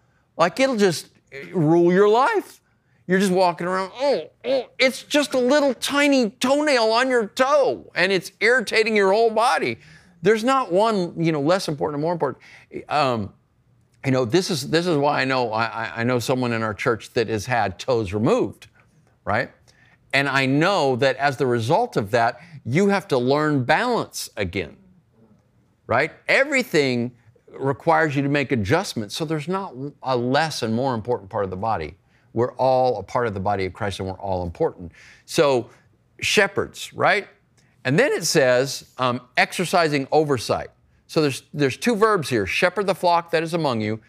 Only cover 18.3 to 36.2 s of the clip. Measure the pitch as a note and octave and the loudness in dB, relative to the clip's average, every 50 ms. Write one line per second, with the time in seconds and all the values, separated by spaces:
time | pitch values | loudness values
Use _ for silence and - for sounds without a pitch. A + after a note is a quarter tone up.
18.3 | A#3 B3+ E3+ G2+ - - - - _ _ _ _ _ _ _ _ _ _ - F#2+ | 2 0 0 -2 -6 -12 -20 -20 _ _ _ _ _ _ _ _ _ _ -6 -4
19.3 | G2+ A2+ C#3 - - _ _ _ _ _ _ _ _ _ _ _ - C3+ C#3 C#3+ | -2 -2 -4 -6 -10 _ _ _ _ _ _ _ _ _ _ _ 0 0 0 2
20.3 | C3 C3+ C3+ C3 C3+ D3 D#3+ F#3+ G3+ F3+ D3 C3+ C3 A2+ C3+ C3+ B2+ G#2+ C#3 C#3+ | 0 0 0 2 2 2 2 2 2 2 2 0 2 2 2 2 2 2 0 -2
21.3 | C3 - C#3+ B2 A#2+ A#2+ A2+ A#2 D#3+ G#3 B3 A#3+ - D#3 A2+ F#2+ A2+ A#2+ A#2 A#2+ | 0 0 0 0 0 0 0 2 2 2 2 0 -2 -4 -4 0 0 2 2 2
22.3 | - - - - - C3+ - A2+ B2 F3 G3+ G3+ G3 F#3+ - - D3 B2 B2 B2+ | -2 -4 -12 -20 -20 -14 -8 -2 0 2 2 2 2 0 -2 0 -2 0 2 2
23.3 | C#3 D3 D3+ D3+ D3 C#3 B2 B2+ D#3 F3 A3+ B3 A#3+ F#3+ B2 - - - - - | 2 2 2 2 0 0 2 2 2 2 2 0 0 -2 -2 -4 -8 -12 -12 -10
24.3 | - A2 G#2 F2 F2 G2 E2+ C#2+ - - _ _ _ _ _ _ _ _ _ _ | -8 -8 -6 -6 -4 -6 -6 -8 -10 -20 _ _ _ _ _ _ _ _ _ _
25.3 | _ _ _ _ _ _ _ _ _ _ _ - G#2+ B2 D3+ D#3 - - _ - | _ _ _ _ _ _ _ _ _ _ _ -4 -2 -2 -2 -2 -6 -8 _ 0
26.3 | E3+ A#3 C#4 D4 C#4+ C4 A3+ - - D#3 C#3 C3 B2 A#2+ A#2 B2 - _ _ _ | 0 0 2 0 0 -2 -2 0 0 0 2 2 0 -2 -2 -4 -8 _ _ _
27.3 | _ _ _ _ - - C3+ C3+ C3+ - - E3 D#3+ D#3 D#3+ D#3+ C3 C#3+ C#3 C#3+ | _ _ _ _ -12 -6 -4 -4 -4 -2 0 2 2 2 2 0 0 -2 -2 0
28.3 | D3 C#3+ C#3 A#2+ C3+ A#2 G2+ F#2 C#3 E3+ G3+ - - A#2+ G#2+ G2+ - - E3 D3+ | 0 0 0 0 -2 -2 0 0 0 0 0 -2 -6 -8 -8 -8 -8 -8 -6 -4
29.3 | D#3+ D3+ C#3+ E3 F#3 F#3+ G3 F3 B2 B2+ C3+ D3 - _ - B2+ C3 B2 A#2+ B2 | -6 -6 -4 -4 -6 -6 -6 -8 -12 -12 -12 -12 -12 _ -4 -2 -2 0 0 0
30.3 | C3 C#3+ D#3+ D#3 - - B2+ A2+ A2+ A#2 C3 C3+ B2 A2 G2 A#2+ B2 G#2+ G2 F#2 | 0 0 0 0 -4 -4 -4 -2 -2 0 0 -2 -2 -4 -4 -4 -6 -6 -6 -6
31.3 | - A2 G2+ F#2+ F#2 F#2 G#2 A2+ G#2+ F2 D#2+ D2 - _ _ _ _ _ _ _ | -4 -4 -4 -4 -4 -6 -4 -4 -4 -4 -6 -8 -12 _ _ _ _ _ _ _
32.3 | - A2+ A#2+ - - - B2+ C3 C3 B2+ B2+ B2+ A#2 G2+ F#2+ - - B2+ A#2+ A2+ | -4 -2 -2 -2 -2 0 0 2 4 4 2 2 0 -2 -4 -4 -4 -2 -2 -2
33.3 | G2 G2+ F#2 G#2 G2+ G2 F#2+ F#2 E2+ - A2 G2+ F#2+ - G2 F#2+ F#2 - - G2 | -4 -4 -4 -2 -2 -2 -2 -4 -6 -6 -6 -6 -6 -6 -8 -8 -8 -8 -6 -6
34.3 | F#2+ F2+ F2+ E2+ E2 - E3 D3 - - F2+ E2 - - - - - - _ - | -4 -4 -4 -6 -4 -2 -4 -4 -4 -6 -16 -18 -18 -20 -20 -20 -20 -20 _ -6
35.3 | - - D#3 C#3+ C3+ B2 G#2+ - - _ _ _ _ _ _ _ _ - | 0 2 2 4 2 0 -2 -4 -12 _ _ _ _ _ _ _ _ -6